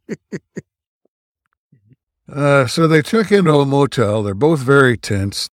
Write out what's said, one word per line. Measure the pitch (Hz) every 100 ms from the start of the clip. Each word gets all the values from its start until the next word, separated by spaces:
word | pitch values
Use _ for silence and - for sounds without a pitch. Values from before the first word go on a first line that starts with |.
| - 202 _ 185 - - - _ _ _ _ _ _ _ _ _ _ 127 107 _ _ _ -
Uh, | 139 143 139 123
so | - 160
they | 160
check | - 226 196
into | 202 170
a | 147 139
motel. | 139 139 - 104 110
They're | 101
both | 98 151 156
very | 123 139 127 117
tense. | - 101 98 - -